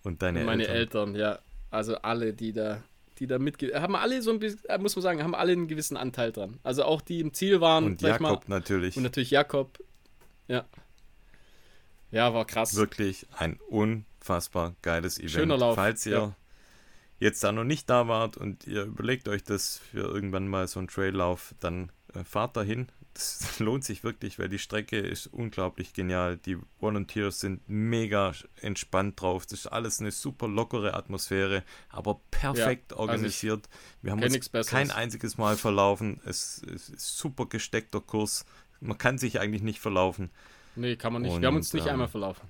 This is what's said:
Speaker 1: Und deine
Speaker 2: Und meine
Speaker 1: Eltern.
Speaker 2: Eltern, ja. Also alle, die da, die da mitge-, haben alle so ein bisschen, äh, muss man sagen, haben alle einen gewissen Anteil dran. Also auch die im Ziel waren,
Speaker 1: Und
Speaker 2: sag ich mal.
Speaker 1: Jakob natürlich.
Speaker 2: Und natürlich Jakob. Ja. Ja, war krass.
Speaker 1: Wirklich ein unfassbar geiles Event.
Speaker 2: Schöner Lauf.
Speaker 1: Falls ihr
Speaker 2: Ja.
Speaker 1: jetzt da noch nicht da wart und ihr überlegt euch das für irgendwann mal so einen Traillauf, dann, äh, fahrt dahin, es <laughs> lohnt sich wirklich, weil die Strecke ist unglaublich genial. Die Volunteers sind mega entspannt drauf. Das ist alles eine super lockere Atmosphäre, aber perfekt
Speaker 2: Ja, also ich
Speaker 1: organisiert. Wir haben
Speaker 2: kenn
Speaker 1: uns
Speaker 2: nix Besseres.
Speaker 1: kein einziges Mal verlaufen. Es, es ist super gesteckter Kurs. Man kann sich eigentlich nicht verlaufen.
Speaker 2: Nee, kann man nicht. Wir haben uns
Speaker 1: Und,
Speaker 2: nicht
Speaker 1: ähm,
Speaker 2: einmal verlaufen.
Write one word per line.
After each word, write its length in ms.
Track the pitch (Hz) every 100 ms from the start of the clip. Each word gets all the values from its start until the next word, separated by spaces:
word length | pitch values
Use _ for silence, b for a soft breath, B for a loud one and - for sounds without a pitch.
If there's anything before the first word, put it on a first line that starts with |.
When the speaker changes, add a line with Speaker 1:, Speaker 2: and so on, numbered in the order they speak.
Speaker 1:
Und 180 | 101 85
deine 180 | 92 85
Speaker 2:
Und 60 | 113
meine 200 | 113 110
Speaker 1:
Eltern. 460 | 117 113 110 104
Speaker 2:
Eltern, 60 | 101
ja. 180 | 104 101 - - -
Also 260 | 110 110 110
alle, 340 | 107 117 113
die 200 | 107 113
da, 300 | 110 107 107 - - - -
die 60 | 131
da 100 | 127
mitge-, 420 | 139 147 131 143
haben 140 | 175
alle 280 | 202 233 262
so 80 | 220
ein 60 | 226
bisschen, 240 | 214 208
äh, 140 | - 202
muss 180 | 202 196
man 60 |
sagen, 200 | 180 165
haben 120 | 156
alle 180 | - 170
einen 160 | 175 165
gewissen 280 | 156 151 123
Anteil 360 | 127 123 117
dran. 260 | 110 98 113
Also 200 | - 131
auch 160 | 143 156
die 180 | - 170
im 140 | 156
Ziel 260 | - 190 190
waren, 240 | 165 160
Speaker 1:
Und 160 | 160 90
Speaker 2:
sag 140 | -
ich 60 | 113
mal. 100 | 160
Speaker 1:
Jakob 180 | 98 -
natürlich. 480 | 98 87 98 90 131
Speaker 2:
Und 60 |
natürlich 260 | 123 127 123
Jakob. 480 | 139 147 143 135 - - - _ - - - -
Ja. 160 | 127 120 - - - - - b b b b b b b b -
Ja, 240 | 110 120
war 100 | 113 110
krass. 280 | 113 113
Speaker 1:
Wirklich 520 | 98 107 - 101 95 - -
ein 240 | 82 80 -
unfassbar 1040 | 110 107 113 107 - - 90 - 90 85 85
geiles 360 | 87 85 90 -
Event. 120 | 87
Speaker 2:
Schöner 280 | 76 160 139
Lauf. 180 | 120 110
Speaker 1:
Falls 280 | 101 110 107
ihr 60 | 104
Speaker 2:
Ja. 180 | 107 98 - b b b b b b -
Speaker 1:
jetzt 240 | 104 -
da 80 | 104
noch 100 | 110
nicht 240 | 117 151 -
da 200 | 123 117
wart 280 | 113 113 -
und 300 | 98 - -
ihr 160 | 104
überlegt 440 | 101 107 113 131 -
euch 160 | 104
das 340 | - 101 - - -
für 80 | 104
irgendwann 480 | 98 101 101 95 98
mal 180 | 98 92
so 140 | -
einen 80 | 92
Traillauf, 680 | - 95 95 87 90 - -
dann, 320 | 87 87 87 - -
äh, 100 | -
fahrt 320 | 90 104 120 117
dahin, 320 | 101 113 127 - - -
es 380 | - - - -
<laughs> 0 |
lohnt 260 | 110 131
sich 180 | 135 107
wirklich, 340 | 110 117 110 -
weil 100 | 92
die 100 | 98
Strecke 400 | - 107 107 107
ist 280 | 98 - -
unglaublich 680 | - 113 98 92 - 90
genial. 440 | - 92 90 90 87
Die 180 | - 90 - -
Volunteers 640 | 107 104 95 - 101 -
sind 200 | 101 95 -
mega 640 | 104 113 117 113 101 98 - - -
entspannt 600 | - 98 - 92 101 -
drauf. 260 | 92 92 -
Das 140 | 104
ist 60 | -
alles 340 | 113 113 -
eine 100 | 107
super 380 | - 143 135 117
lockere 460 | 101 113 120 101
Atmosphäre, 680 | - - 98 - 95 98 98 B B B
aber 320 | - 104 104 -
perfekt 600 | - 139 120 113 123 -
Speaker 2:
Ja, 40 | -
also 40 |
ich 60 | 110
Speaker 1:
organisiert. 580 | 110 107 - 110 107 - B B B
Wir 100 | -
haben 60 | 104
Speaker 2:
kenn 60 | 123
Speaker 1:
uns 60 |
Speaker 2:
nix 140 | 131 -
Besseres. 220 | 117 113
Speaker 1:
kein 200 | 127 143
einziges 480 | 107 117 110 113 -
Mal 180 | 107 107
verlaufen. 640 | 117 101 98 101 110 -
Es, 380 | - 92 - -
es 260 | - - -
ist 280 | - - -
super 280 | 156 135 117
gesteckter 540 | 113 - 117 110 104
Kurs. 440 | - 107 107 - - b b _
Man 160 | 113 110
kann 200 | 127 131
sich 200 | 127 123
eigentlich 220 | 104 107
nicht 180 | 107 104
verlaufen. 500 | 107 95 92 87 92 B B B B -
Speaker 2:
Nee, 200 | 123 117
kann 160 | 117
man 100 | 120
nicht. 180 | 120 87
Wir 60 | 127
haben 80 | 156
uns 120 | 160
Speaker 1:
Und, 20 |
Speaker 2:
nicht 120 | - -
Speaker 1:
ähm, 60 |
Speaker 2:
einmal 140 | 135 120
verlaufen. 400 | 110 98 90 -